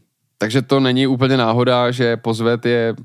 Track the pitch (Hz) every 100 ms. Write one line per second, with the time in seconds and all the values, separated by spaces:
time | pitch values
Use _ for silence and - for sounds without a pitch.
0 | _ _ _ - 107 131 127 139 131 127
1 | 135 131 131 135 113 117 123 123 123 123
2 | 120 117 117 110 113 117 120 120 113 107